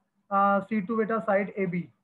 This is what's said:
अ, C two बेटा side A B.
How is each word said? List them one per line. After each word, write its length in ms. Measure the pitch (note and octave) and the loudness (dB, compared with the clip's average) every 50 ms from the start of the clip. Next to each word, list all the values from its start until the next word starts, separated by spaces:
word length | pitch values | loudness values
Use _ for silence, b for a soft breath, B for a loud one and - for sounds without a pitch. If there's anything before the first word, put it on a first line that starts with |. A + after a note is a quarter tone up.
| _ _ _ _ _ - | _ _ _ _ _ -2
अ, 280 | G3 G3 G3 G3+ G3 G3+ | 0 2 4 4 2 2
C 220 | F#3+ - A3 A3 | 0 -2 -4 -4
two 160 | F3+ G3+ A3+ | -2 -2 -2
बेटा 200 | A3 G#3+ F#3+ A3+ A3 A3 - | -2 0 0 -2 -2 0 0
side 380 | G3 G3 G#3 - - G3+ F#3+ | 0 0 0 -2 -4 -4 -4
A 40 | F3 | -2
B. 100 | E3+ F3 D3+ - _ _ | -2 -4 -6 -8 _ _